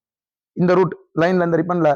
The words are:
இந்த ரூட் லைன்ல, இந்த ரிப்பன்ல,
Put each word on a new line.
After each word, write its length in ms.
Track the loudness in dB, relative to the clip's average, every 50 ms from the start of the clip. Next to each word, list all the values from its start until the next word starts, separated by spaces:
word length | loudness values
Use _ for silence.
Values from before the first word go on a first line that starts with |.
| _ _ _ _ _ _ _ _ _ _ -6 -2
இந்த 120 | 0 2 2 2
ரூட் 160 | 2 0 -2 -10 _ _ -4 -2
லைன்ல, 240 | 0 0 0 0 0 0
இந்த 100 | 0 -2
ரிப்பன்ல, 300 | -2 -2 -2 0 0 0 0